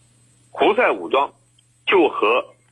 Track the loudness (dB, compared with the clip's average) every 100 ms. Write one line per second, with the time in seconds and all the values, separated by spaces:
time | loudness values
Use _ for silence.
0 | _ _ _ _ _ -2 0 2 0 -2
1 | -4 -2 -4 _ _ _ _ _ -2 2
2 | 2 0 0 0 -4 _ _